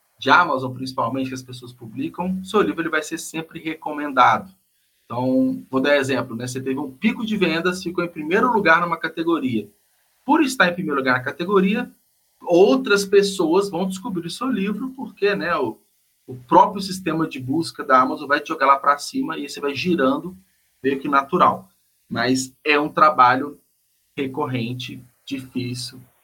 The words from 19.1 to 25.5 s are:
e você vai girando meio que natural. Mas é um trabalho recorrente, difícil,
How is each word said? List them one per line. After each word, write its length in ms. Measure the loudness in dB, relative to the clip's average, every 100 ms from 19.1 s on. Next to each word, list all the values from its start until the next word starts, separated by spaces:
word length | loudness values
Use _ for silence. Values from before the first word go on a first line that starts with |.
| -6 -6 -6
e 120 | -10
você 100 | -8
vai 160 | -6 -4
girando 640 | -2 2 2 0 -6 -14 _ _ _ _
meio 160 | -4 -4
que 120 | 0
natural. 580 | 0 2 2 2 2 -6 _ _ _ -8
Mas 440 | -4 0 -2 -4 -6
é 160 | 0 0
um 80 | 0
trabalho 720 | 4 4 6 4 4 -2 -10 _ _ _ _ _ -8
recorrente, 880 | -6 -4 -4 -4 -4 -6 -10 -14 -18 _ -12
difícil, 760 | -10 -8